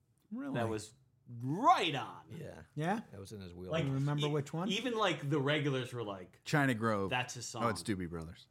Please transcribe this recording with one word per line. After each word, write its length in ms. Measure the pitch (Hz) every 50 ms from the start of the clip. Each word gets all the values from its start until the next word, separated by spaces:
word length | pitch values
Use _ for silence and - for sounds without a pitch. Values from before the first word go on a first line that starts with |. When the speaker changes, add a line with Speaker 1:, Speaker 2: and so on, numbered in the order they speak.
| _ _ _ _ _ -
Speaker 1:
Really? 220 | 208 247 277 277 262
Speaker 2:
That 140 | 123 117 113
was 240 | 110 104 - - - _ _ _ _ _ _ - 120 117
right 520 | 123 131 156 190 262 330 370 302 208 165 139
on. 120 | 127 110 98 92 87 - - - -
Speaker 3:
Yeah. 60 | - 95 - - - - -
Speaker 1:
Yeah? 260 | 143 151 175 208 233 - -
Speaker 3:
That 80 | - 98
was 120 | 98 -
in 80 | 113 101
his 120 | 95 87 87
wheelhouse. 180 | 90 92 92
Speaker 2:
Like, 120 | - 165 143
Speaker 1:
You 80 | 135
remember 340 | 135 135 139 143 147 147 147
Speaker 2:
e-, 40 | 147
Speaker 1:
which 220 | 151 147 143 -
one? 160 | - 160 180 -
Speaker 2:
even, 260 | 190 220 240 262 226
like, 320 | 220 214 185 160 143 147 139
the 100 | 156 151
regulars 540 | 131 139 151 156 143 147 131 131 123 -
were 100 | - 120
like, 380 | 110 104 98 95 90 - - - -
Speaker 4:
China 300 | - 160 151 139 135 123
Grove. 360 | 107 113 113 107 101 98 98
Speaker 2:
"That's 240 | 127 127 120 - -
his 200 | 123 117 - -
Speaker 4:
Oh, 140 | 117 117 117
it's 160 | 107 95 -
Speaker 2:
song." 100 | - 104
Speaker 4:
Doobie 120 | 90 90 80
Brothers. 380 | 85 82 80 82 87 - - _